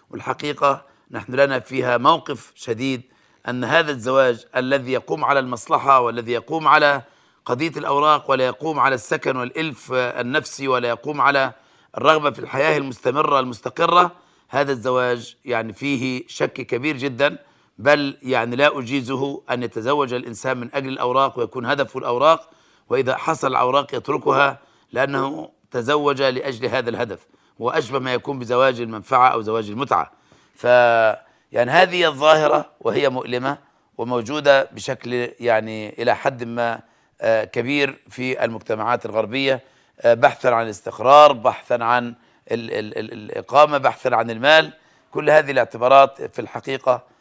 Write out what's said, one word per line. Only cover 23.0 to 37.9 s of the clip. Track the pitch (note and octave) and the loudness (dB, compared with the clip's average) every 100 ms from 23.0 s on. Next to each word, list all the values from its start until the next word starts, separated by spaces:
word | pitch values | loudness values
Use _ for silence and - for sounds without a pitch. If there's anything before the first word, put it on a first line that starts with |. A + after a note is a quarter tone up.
| B2+ C3 | -2 -2
حصل | - D#3+ C#3 | -4 -4 -2
الأوراق | B2+ B2 C#3 C3 B2 | 0 0 0 -2 -8
يتركها | C#3+ D3 D3 C3+ C#3 C3 _ _ _ | -6 -4 0 2 2 -2 _ _ _
لأنه | A#2 C3+ C#3 C#3 D#3 - _ _ | -4 -2 -2 -4 -8 -14 _ _
تزوج | B2 A#2 D3+ C#3+ C3+ | -6 -2 0 0 0
لأجل | C3+ B2+ C#3 A#2 A#2+ | 0 -2 -6 -6 -4
هذا | B2+ A#2 | -4 -4
الهدف، | A2 A#2 F2+ _ _ _ - | -4 -6 -8 _ _ _ -4
وأشبه | A#2 D#3+ A#2 C3+ | 2 2 2 -4
ما | B2+ | -2
يكون | A#2+ - C3+ | -2 -2 -6
بزواج | A#2 B2 C3+ A#2+ | 0 4 4 2
المنفعة | A2+ A2 - B2+ B2+ | -6 -8 0 4 4
أو | A#2 | 4
زواج | G#2+ A2+ G#2 | -2 -4 -4
المتعة. | G#2+ C#3+ F2+ D2 _ _ _ _ _ | -6 -2 -2 -2 _ _ _ _ _
ف-، | A#2+ B2 A#2+ A#2 A2 G#2 _ _ _ | 4 6 6 4 2 0 _ _ _
يعني | A#2+ B2 | 0 2
هذه | D#3+ F#3 F3 E3 | 4 4 4 0
الظاهرة | C3+ D3+ D#3 D3+ D3+ - _ | 4 4 6 4 0 -2 _
وهي | A2+ A#2+ C#3 | -4 0 0
مؤلمة | B2+ - B2 C3+ C#3+ _ _ _ - | -2 -6 -6 -4 -8 _ _ _ -10
وموجودة | A#2 B2 A2 D3+ C#3+ C3+ C3+ | -4 -4 -4 0 4 4 2
بشكل | A2 C#3 B2+ A#2+ B2 A#2+ - | -8 -10 -8 -6 -6 -6 -4
يعني | A#2+ A2 A2 A2 G#2+ - | 0 0 -2 -10 -12 -4
إلى | A#2+ A#2 | -2 -2
حد | C#3+ B2 | -2 -6
ما، | A#2 A#2+ A#2 A2+ - _ _ - | -8 -4 -4 -4 -12 _ _ -4
آه، | A2 A2+ | 0 0
كبير | G#2 A#2+ A#2 C#3+ C#3 | -2 -6 -2 -2 -2